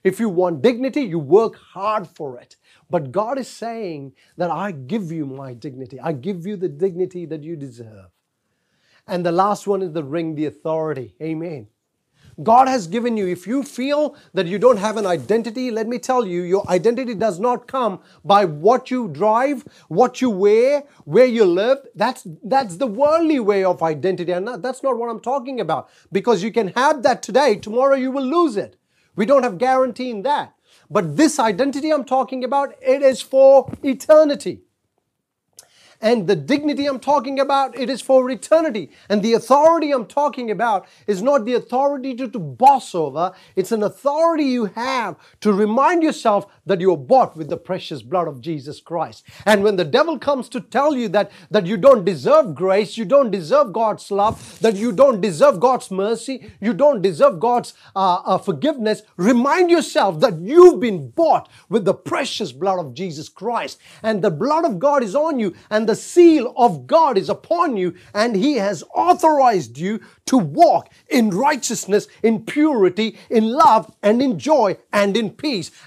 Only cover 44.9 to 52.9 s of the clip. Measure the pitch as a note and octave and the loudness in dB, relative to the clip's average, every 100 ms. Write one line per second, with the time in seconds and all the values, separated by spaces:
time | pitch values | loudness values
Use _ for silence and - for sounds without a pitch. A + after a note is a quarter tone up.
44.9 | C4 G#3 D#3 _ _ G#3 G3 G#3 A#3 D4 | -4 -6 -10 _ _ 0 2 2 2 2
45.9 | F4 D#4+ - A3+ G3+ - _ - F#3+ F#3 | 2 0 0 0 0 -2 _ -4 0 0
46.9 | D#3+ B2+ C4 - D#3 D3 E3+ - F#3 - | 0 2 2 2 -4 -10 -10 -8 -10 -8
47.9 | D3 A#2 F3+ E3+ C3 C3 D#3 B2+ B2 - | -14 -6 -4 -4 -8 -10 -10 -10 -16 -10
48.9 | E3 C#3 - _ - G3 G#3+ G3+ F#3+ D#3+ | -8 -8 -12 _ -6 2 4 4 0 0
49.9 | A#3 D#4+ C#4 - C#4 - B3 - A#3+ D4 | 0 0 -2 -4 -4 -4 -10 -6 -2 0
50.9 | C4+ A3+ G3 G3+ - - G#3 F3 G#3+ B3 | 0 -2 -2 -2 -8 -4 -2 -2 2 6
51.9 | A#3+ F3+ D#3+ D#3 D#4 B3 C3+ F#3 F#3+ G#3+ | 6 4 -2 2 2 2 -2 0 0 0